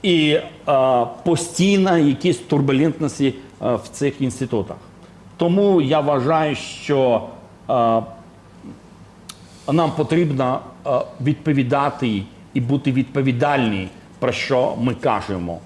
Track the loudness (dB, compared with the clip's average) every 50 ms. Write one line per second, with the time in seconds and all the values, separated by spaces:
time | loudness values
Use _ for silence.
0 | 2 2 2 4 4 2 2 0 0 -4 -16 -10 -2 0 2 4 4 4 4 2
1 | 2 0 -4 -6 -2 0 0 0 -2 -6 -2 0 2 4 4 4 4 4 4 4
2 | 4 2 2 2 0 0 0 0 -2 -2 0 0 2 2 2 2 2 0 0 -2
3 | -4 -6 -2 0 0 0 0 -4 -14 -20 -14 -6 -2 -2 -2 -2 -4 -10 -8 -4
4 | -4 -4 -2 -2 -4 -4 -4 -4 -6 -4 -2 -4 -4 -4 -10 -16 -16 -20 -20 -20
5 | -20 -20 -20 -20 -20 -20 -4 -2 0 2 2 4 4 4 4 4 4 4 2 2
6 | 2 2 0 2 2 2 2 2 2 0 -2 -4 -8 -12 -14 -14 -4 0 2 2
7 | 4 4 2 2 0 -4 -14 -18 -20 -20 -20 -20 -6 -2 0 2 2 2 2 0
8 | 0 -4 -14 -20 -20 -20 -20 -20 -20 -20 -20 -20 -20 -20 -20 -20 -20 -20 -20 -20
9 | -20 -20 -20 -20 -20 -20 -20 -20 -20 -20 -20 -14 -6 0 2 2 2 2 0 -2
10 | -2 0 2 2 2 0 0 0 0 -2 -2 -4 -6 -12 -20 -10 -4 -2 -2 -2
11 | -2 -4 -10 -4 -2 -2 -2 0 0 0 0 2 2 2 0 0 0 -2 -2 -2
12 | -2 -2 -2 -2 -4 -8 -14 -20 -20 -6 -4 -4 -2 0 -2 0 0 0 0 0
13 | -2 -2 -2 0 0 0 0 0 0 0 2 2 2 0 0 -2 -6 -8 -12 -18
14 | -20 -20 -10 -4 -2 -2 -2 -2 -4 -2 0 0 0 0 -2 -2 -2 -2 -2 0
15 | 0 0 0 0 -2 -4 -6 -6 -6 -8 -8 -10 -12